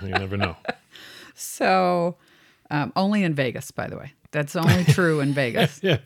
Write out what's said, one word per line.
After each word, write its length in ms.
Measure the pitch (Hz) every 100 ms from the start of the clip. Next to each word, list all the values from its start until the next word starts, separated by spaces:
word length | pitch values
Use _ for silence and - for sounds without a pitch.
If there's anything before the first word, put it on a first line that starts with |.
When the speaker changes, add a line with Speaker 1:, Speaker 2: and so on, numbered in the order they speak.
Speaker 1:
You 80 | 98
never 280 | 92 95 101
know. 180 | 92 82
Speaker 2:
<laughs> 40 | - - _ - - - - -
So, 760 | - - 233 190 180 180 175 175 _ _ _ _ -
um, 200 | 147 127 -
only 280 | 196 208
in 120 | 180 143
Vegas, 340 | 131 107 -
by 160 | - -
the 80 | -
way. 180 | 143 - _
That's 240 | 151 147 180
only 280 | 165 190 165
true 340 | 147 170 156
in 140 | 139
Speaker 1:
<laughs> 20 | 143
Speaker 2:
Vegas. 440 | 127 113 165 -
Speaker 1:
Yeah, 160 | 190 156